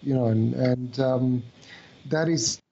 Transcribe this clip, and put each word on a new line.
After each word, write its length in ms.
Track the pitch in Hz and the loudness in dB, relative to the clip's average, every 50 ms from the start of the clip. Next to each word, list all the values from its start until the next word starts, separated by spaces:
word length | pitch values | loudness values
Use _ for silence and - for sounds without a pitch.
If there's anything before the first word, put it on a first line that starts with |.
you 120 | - 139 135 | -4 -2 0
know, 120 | 131 123 | 2 2
and, 280 | 113 113 110 110 117 123 | 2 2 2 2 2 0
and, 440 | 127 127 127 127 127 127 123 117 135 | 0 0 0 0 0 -2 -6 -4 -2
um, 440 | 135 131 127 127 131 127 127 123 117 120 - - - - - - - - - - - 135 | 0 0 2 2 0 0 0 -2 -4 -8 -16 -20 -20 -20 -20 -20 -20 -20 -20 -20 -6 -2
that 200 | 151 156 160 165 | -2 0 2 2
is 320 | 165 156 - - - - _ _ | 0 0 0 -2 -4 -6 _ _